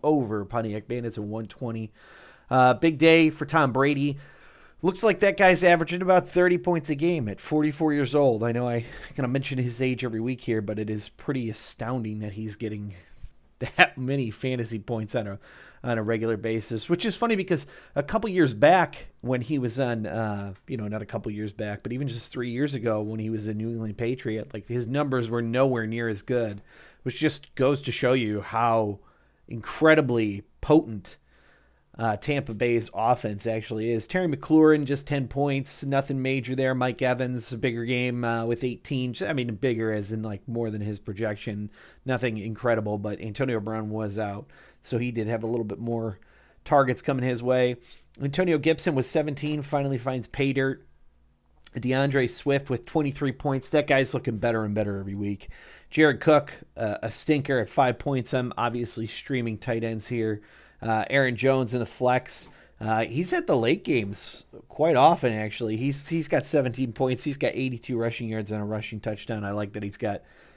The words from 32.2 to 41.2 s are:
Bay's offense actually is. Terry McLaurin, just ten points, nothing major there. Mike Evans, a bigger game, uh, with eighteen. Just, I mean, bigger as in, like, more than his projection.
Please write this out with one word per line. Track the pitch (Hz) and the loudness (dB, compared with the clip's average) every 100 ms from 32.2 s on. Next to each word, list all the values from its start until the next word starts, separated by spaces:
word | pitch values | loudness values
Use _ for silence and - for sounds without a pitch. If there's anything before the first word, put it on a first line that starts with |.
| - 143 135 | -2 -2 -4
Bay's | 107 120 117 113 | 0 2 2 0
offense | 95 113 123 113 101 | 0 2 2 -2 -4
actually | 117 110 - 110 117 | -4 -4 -4 -4 -2
is. | 113 - | -2 0
Terry | 185 | 0
McLaurin, | 175 139 - 156 156 151 | 0 -2 4 8 8 6
just | 139 143 | 2 -4
ten | - 143 120 | -4 -4 -2
points, | 135 143 135 135 - | -2 0 -2 -4 -8
nothing | 139 135 139 135 | -2 0 0 -2
major | 131 135 120 | -2 -2 -2
there. | 131 131 | 0 0
Mike | 127 127 - | 0 -2 0
Evans, | 127 127 123 123 - | 0 0 -2 -4 -8
a | 117 | -4
bigger | 127 117 | -2 -2
game, | 117 123 123 120 | -2 0 0 0
uh, | 117 117 | -2 0
with | 117 120 | 0 -2
eighteen. | 127 - - 135 127 | -2 -4 -4 -2 -2
Just, | 123 - | -4 -4
I | |
mean, | 139 120 | -2 -2
bigger | 101 131 113 110 | 0 0 0 0
as | 107 101 | -2 -4
in, | 110 | -6
like, | 107 98 - | -6 -8 -6
more | 117 113 | -4 -4
than | 107 | -4
his | 104 101 | -6 -6
projection. | - 95 | -8 -4